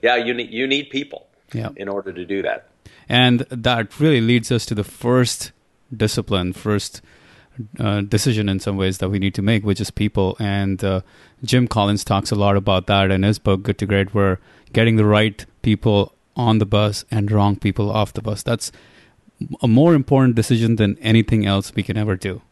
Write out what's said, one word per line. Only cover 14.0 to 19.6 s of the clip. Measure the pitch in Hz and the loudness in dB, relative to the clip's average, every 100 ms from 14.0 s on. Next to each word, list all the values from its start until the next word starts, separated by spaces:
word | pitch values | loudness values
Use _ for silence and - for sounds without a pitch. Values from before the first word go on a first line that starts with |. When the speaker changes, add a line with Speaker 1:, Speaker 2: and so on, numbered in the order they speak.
| 95 | 0
Speaker 2:
where | 104 98 92 _ _ - | 0 0 0 _ _ -6
getting | - 113 113 | 0 2 4
the | 104 | 4
right | 104 110 - - _ | 4 2 -2 -18 _
people | 120 104 113 101 98 _ _ - | 0 0 2 2 0 _ _ -4
on | 120 110 | 2 2
the | 101 | 2
bus | 104 104 104 - | 2 0 -2 -6
and | 113 101 | -4 0
wrong | 107 101 98 | 2 2 2
people | 104 95 101 | -2 -2 -2
off | 107 101 | 0 -2
the | - | -4
bus. | 107 104 | -8 -8
That's | - 117 - - _ _ _ _ _ - - - | -4 -6 -6 -16 _ _ _ _ _ -14 -12 -4